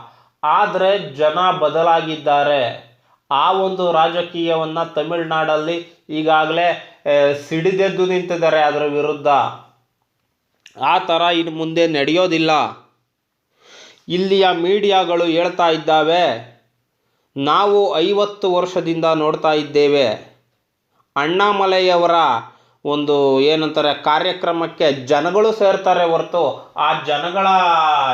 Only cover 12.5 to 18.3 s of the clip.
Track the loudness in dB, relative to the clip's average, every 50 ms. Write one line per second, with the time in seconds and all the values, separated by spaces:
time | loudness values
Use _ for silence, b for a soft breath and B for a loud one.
12.5 | 2 0 0 -2 -6 -12 -20 _ _ _ _ _ _ _ _ _ _ _ _ _
13.5 | B B B B B B B B B B B -6 -4 -2 0 2 2 4 4 2
14.5 | 2 0 0 0 0 0 2 2 2 2 2 0 0 0 0 0 0 0 0 0
15.5 | 0 0 0 0 0 0 0 0 2 2 2 2 2 2 2 0 -2 -4 -8 -14
16.5 | -20 _ _ _ _ _ _ _ _ _ _ _ _ _ _ _ _ -4 -2 0
17.5 | 2 2 2 2 2 2 2 0 0 0 0 0 0 0 -2 -2